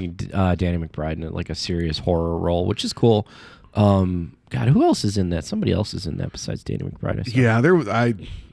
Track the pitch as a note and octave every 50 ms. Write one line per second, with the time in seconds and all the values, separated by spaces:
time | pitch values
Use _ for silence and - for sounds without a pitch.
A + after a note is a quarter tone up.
0 | F#2 F2 E2+ F#2+ F#2+ F#2+ - G2 F#2+ F2+ F2 E2 F2+ F2 F2 E2+ E2 D#2 - -
1 | D2+ D#2 D#2+ D#2+ E2 D#2+ F2 F2 E2+ - D#2+ - - - F2+ E2+ E2+ D#2+ D2+ -
2 | - F#2 F2 E2 E2+ E2+ E2 E2+ F2 F2 F2 E2+ F2+ F#2 G#2 - - A#3 - -
3 | - A#2 A2 G#2 G#2 - - - - - - - - - - G#2 G#2 G2+ G2+ F#2+
4 | F#2+ F#2 F#2 F2+ E2+ D#2 - _ _ - - B2+ A#2+ A#2 D3 A3+ D#4+ F4 D#4+ -
5 | - G#3 G2 G#2+ F#2 F2 F2 E2 - - G#3 A3 G3+ G2+ F2+ F#2 G#2+ - - -
6 | - - - - - - - - - - - - - - - - G1+ G1+ - -
7 | - - G2+ - - B2+ G#2+ B2+ B2 A2+ A2 A#2 A#2+ E3 F#3 E3+ C3 G2+ F#2+ A2+
8 | A#2+ A#2+ A#2 F#2 E2+ - - - - -